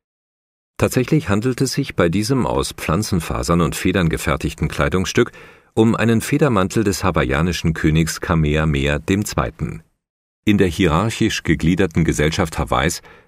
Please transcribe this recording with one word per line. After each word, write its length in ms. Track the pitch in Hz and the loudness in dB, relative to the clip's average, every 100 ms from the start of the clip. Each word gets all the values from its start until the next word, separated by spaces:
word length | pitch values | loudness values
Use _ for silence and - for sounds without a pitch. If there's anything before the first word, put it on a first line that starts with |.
| _ _ _ _ _ _ _ - | _ _ _ _ _ _ _ -4
Tatsächlich 520 | 104 - 123 156 - | 0 0 0 0 0
handelt 320 | 101 127 123 | -2 0 -2
es 100 | 135 | -2
sich 240 | - 135 - | -2 -4 0
bei 140 | 87 | 0
diesem 360 | 90 107 135 73 | 0 0 0 0
aus 280 | 64 67 | -2 -4
Pflanzenfasern 880 | - - 82 107 90 - 57 62 87 | -6 -2 -2 0 -2 -2 -4 0 2
und 160 | 78 - | 2 0
Federn 320 | 95 95 82 | 0 2 0
gefertigten 580 | 78 - 71 76 - 76 | 0 -2 -2 -4 -4 -4
Kleidungsstück 640 | - 71 92 90 - 120 - - - _ | 0 0 0 0 0 0 -4 -20 -20 _
um 220 | - 113 104 | 2 2 2
einen 240 | 110 113 | 2 0
Federmantel 640 | - 143 151 104 92 120 | 0 0 2 2 0 0
des 220 | 101 92 95 | 0 0 0
hawaiianischen 680 | 82 65 67 87 85 85 | 0 0 2 0 0 -2
Königs 460 | 80 80 78 80 - | 0 2 2 0 -2
Kamehameha 800 | - 82 76 76 78 69 71 73 | -2 0 2 2 0 0 0 -2
dem 240 | - 98 | 0 -2
Zweiten. 600 | 107 - 58 - - - - _ _ _ _ _ | 0 -4 -4 -6 -8 -8 -18 _ _ _ _ _
In 140 | - 101 | 0 2
der 100 | 95 | 2
hierarchisch 760 | 80 90 78 113 - 110 - | 2 2 2 0 0 -2 -2
gegliederten 600 | - 78 78 90 92 87 | -2 0 2 2 0 2
Gesellschaft 540 | 80 78 76 80 85 - | 0 2 0 0 -4 -4
Hawaiis 440 | - - 76 - - - | -2 0 0 -4 -12 -20